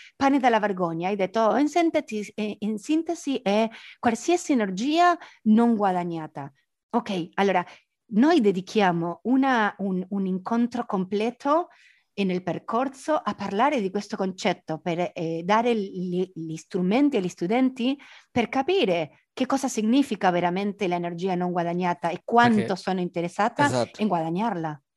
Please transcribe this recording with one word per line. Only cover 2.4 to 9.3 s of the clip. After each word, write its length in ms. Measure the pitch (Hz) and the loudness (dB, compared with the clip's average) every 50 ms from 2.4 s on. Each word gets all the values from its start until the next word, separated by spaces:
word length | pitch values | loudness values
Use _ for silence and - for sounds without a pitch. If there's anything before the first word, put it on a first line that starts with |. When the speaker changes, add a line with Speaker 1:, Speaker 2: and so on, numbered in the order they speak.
| 214 208 196 - | -6 -6 -6 -6
Speaker 1:
in 180 | 208 208 220 202 | -6 -6 -6 -6
sintesi 560 | - - 311 320 320 339 339 - - 285 269 - - | -2 -2 0 0 0 -2 -6 -6 -4 -4 -6 -2 0
è 260 | 196 202 214 226 220 - - - - - _ | 0 2 2 2 0 -4 -10 -20 -20 -14 _
qualsiasi 540 | - 247 233 - - 320 349 349 - - 294 | -2 0 0 0 0 0 0 0 2 0 0
energia 640 | 240 214 190 185 185 233 285 302 330 349 349 339 339 - - - _ - | 2 0 0 -2 -2 -2 0 2 4 4 4 2 0 -4 -14 -20 _ 2
non 320 | 220 214 226 233 233 233 | 4 6 6 6 4 2
guadagnata. 760 | 202 208 190 185 180 175 175 165 160 156 151 - 151 139 139 - _ _ _ _ _ _ _ | 2 2 0 0 0 -2 -4 -6 -8 -8 -10 -10 -12 -12 -12 -16 _ _ _ _ _ _ _
Ok, 400 | - 240 226 214 202 180 160 185 - | -4 -4 -2 -2 -4 -4 -6 -4 -2
allora 280 | - 196 196 185 180 175 - - - _ _ _ _ _ | 0 2 2 2 2 0 -2 -8 -20 _ _ _ _ _
noi 320 | _ 220 202 262 311 359 320 | _ 2 4 4 6 6 6
dedichiamo 800 | 214 202 180 190 185 - - 214 202 180 175 170 165 175 170 - - | 4 4 2 0 -4 -2 0 2 2 4 2 0 -2 -4 -6 -4 -2
una, 500 | 226 | 0